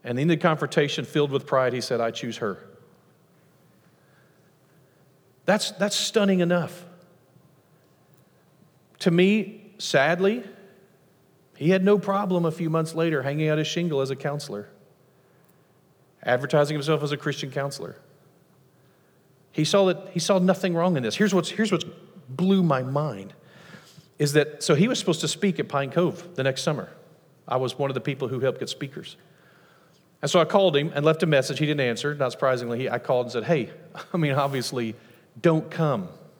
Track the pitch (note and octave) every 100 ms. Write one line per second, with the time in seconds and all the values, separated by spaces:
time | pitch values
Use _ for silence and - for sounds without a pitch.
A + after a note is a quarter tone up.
0 | B2+ B2 D#3+ E3 F3 D#3 D3 - C#3+ D3
1 | A#2+ D#3 C#3+ C3+ C3+ C3+ B2+ B2 A#2 A#2+
2 | A#2 A2+ B2 A2 G#2+ F2+ - - - _
3 | _ _ _ _ _ _ _ _ _ _
4 | _ _ _ _ _ _ _ _ _ _
5 | _ _ _ _ - G#3 - - G3+ -
6 | - A3 G3+ F#3 F3 F3+ D3+ - - -
7 | - _ _ _ _ _ _ _ _ _
8 | _ _ _ _ _ _ _ _ _ _
9 | G3 E3+ F#3+ G#3+ - - - - - D3
10 | C#3+ F3 G3 A#3+ - - - - _ _
11 | _ _ _ _ _ - D3+ F#3+ F#3 G#3
12 | G3+ G3 G3+ F3+ E3+ D#3+ E3 E3 D#3+ D#3+
13 | E3 D3+ C3 D3+ D#3 D3+ D3+ E3+ F3 C#3+
14 | C3+ C3+ D3 D3 - G2+ G#2 - _ _
15 | _ _ _ _ _ _ _ _ _ _
16 | _ _ - B2+ C3+ D3+ C#3+ D3+ C#3 D3+
17 | D3 C3+ D3+ C3+ C#3 C3+ C#3 C#3 - -
18 | - _ _ _ _ _ _ _ _ _
19 | _ _ _ _ _ - D#3 G3+ F#3+ F3
20 | - F3+ E3+ F#3+ F#3 F3+ F#3+ E3 F3+ D#3
21 | A2+ - G#3 F#3 - - A3 E3 - -
22 | - - - C3 F#3 G3 F3 C3 B2+ C3+
23 | D#3 G2+ G2 - - - - - - -
24 | _ - D3 D3 D3 - - D3 A3 C#4
25 | - - - - G3+ E3 - C#3+ C#3 D#3+
26 | F3+ F#3+ - - C3+ C3 - G#2 F#2 -
27 | - _ _ _ - B2+ B2+ - C#3 C3
28 | C#3+ C3+ B2 B2+ C3 - C3+ - C#3 -
29 | - - _ _ _ _ _ _ _ _
30 | _ _ C#3+ F3+ D#3+ G3+ F#3+ C#3+ D#3 C#3+
31 | D3+ D#3+ E3+ C#3+ B2+ C3+ D3+ D3+ B2 A2+
32 | D3 D3 C3 - C3+ B2+ A#2+ A#2+ C3 A#2+
33 | - B2+ A2+ A#2+ G#2+ D#3+ G#2+ - - -
34 | - F3+ D3+ C3+ C#3 C3+ A#2 B2 A2+ A2
35 | - - _ - E3+ D#3+ D#3 - D#3 A#2+
36 | F2 - -